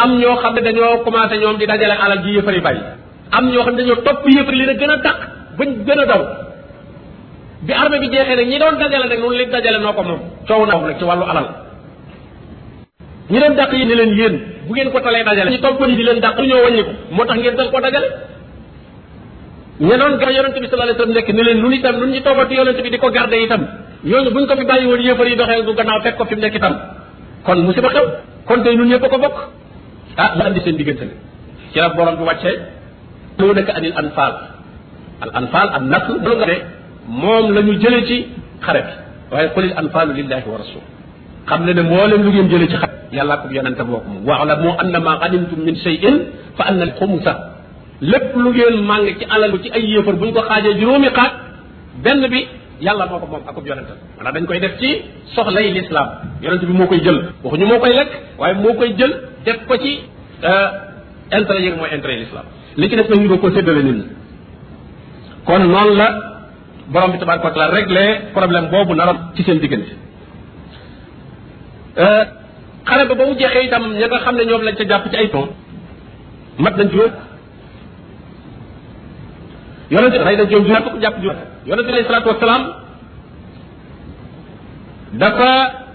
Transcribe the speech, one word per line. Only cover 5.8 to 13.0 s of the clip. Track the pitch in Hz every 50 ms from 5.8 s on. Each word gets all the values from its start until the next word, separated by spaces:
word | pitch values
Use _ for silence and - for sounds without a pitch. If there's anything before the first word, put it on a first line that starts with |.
| 202
gën | 269 294 294
a | 269
daw. | 233 220 185 - - - - - - - - - - - - - - - - - - - - - - - - - - - -
Bi | 156 151
armée | - - 285 294 294 269
bi | 277 240
jeexee | 254 269 269 262 254
nag, | 247 240 240
ñi | 269 294
doon | 311 311 294 -
dajale | 294 277 277 269 254 240
nag, | 240 226
noonu | 240 247 247
leen | 247 247 240
dajale | 254 240 226 226 220 214
noo | 208 208
ko | 208 208
moom. | 180 180 165 - - - - - - -
Coow | 220 220 208
na | 208 - 170 160
nag | 156 143 -
ci | 175
wàllu | 170 175 180 185 165
alal. | 160 151 127 - - - - - - - - - - - - - - - - - - - - - - - - - - - - _ _ _